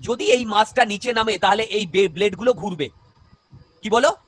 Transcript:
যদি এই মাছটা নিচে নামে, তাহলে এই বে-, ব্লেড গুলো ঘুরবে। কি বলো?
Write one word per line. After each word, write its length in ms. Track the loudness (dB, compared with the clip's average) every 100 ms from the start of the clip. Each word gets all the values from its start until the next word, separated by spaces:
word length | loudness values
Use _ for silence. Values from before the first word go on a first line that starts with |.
যদি 240 | -8 -4 2
এই 200 | 2 2
মাছটা 400 | 0 0 2 0
নিচে 280 | 0 -4
নামে, 240 | -2 -2 0
তাহলে 260 | 2 2
এই 220 | 0 -4 -2
বে-, 240 | 0 0
ব্লেড 260 | 2 -2 0
গুলো 180 | 0
ঘুরবে। 340 | 0 -4 -6 -8 _ _ _ _ _ _ -20 _ _
কি 80 | -2
বলো? 200 | 2 2 0